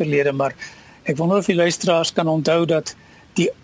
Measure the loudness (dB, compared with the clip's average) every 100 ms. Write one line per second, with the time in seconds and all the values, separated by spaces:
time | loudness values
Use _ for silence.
0 | -2 0 0 0 -2 -6 -16 -20 -20 -10
1 | -6 -2 0 0 0 2 0 0 0 0
2 | 0 -2 -2 0 0 0 2 0 -4 -12
3 | -20 -20 -8 -2 -2 -4